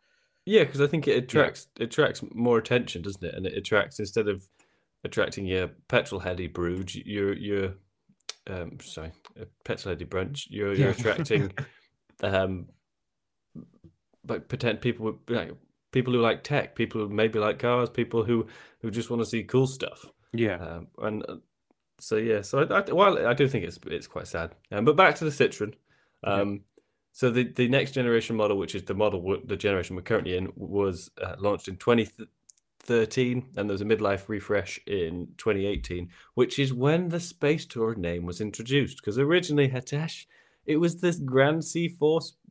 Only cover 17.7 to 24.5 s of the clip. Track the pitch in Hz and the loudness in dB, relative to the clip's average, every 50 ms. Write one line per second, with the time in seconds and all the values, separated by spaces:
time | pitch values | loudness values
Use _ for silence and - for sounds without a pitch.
17.7 | 123 123 120 117 - 123 117 - - 117 104 113 120 113 107 - - - - - | 2 2 2 0 0 -2 -2 0 0 0 2 2 2 2 0 -2 -8 -18 -20 -20
18.7 | _ _ - 113 98 117 113 - 120 117 110 - 113 113 98 - - 131 131 131 | _ _ -8 -4 -4 -4 -4 -2 -2 -2 -2 -2 -2 -4 -4 2 2 2 2 2
19.7 | 131 - - - - - - - _ _ _ _ - 117 113 104 90 85 90 80 | 0 -6 -8 -8 -8 -14 -20 -20 _ _ _ _ -2 0 0 0 0 -4 -6 -10
20.7 | 85 85 - - _ - - 107 107 104 - - 92 - - _ _ _ _ _ | -10 -12 -12 -16 _ -6 -4 -4 -4 -4 -6 -8 -10 -12 -16 _ _ _ _ _
21.7 | _ _ _ _ _ _ - - 107 110 113 117 107 101 98 - - 139 160 - | _ _ _ _ _ _ -4 -2 0 0 2 2 0 0 0 0 0 0 2 2
22.7 | 196 196 196 - 151 175 202 196 170 - 90 120 123 135 143 127 123 107 85 87 | 2 0 0 2 4 6 6 6 6 4 2 2 4 4 4 2 2 -2 -4 -6
23.7 | 87 - - - 87 76 - - - 87 87 - - 85 82 85 | -8 -12 -10 -8 -8 -8 -8 -10 -10 -12 -10 -6 -6 -6 -6 -6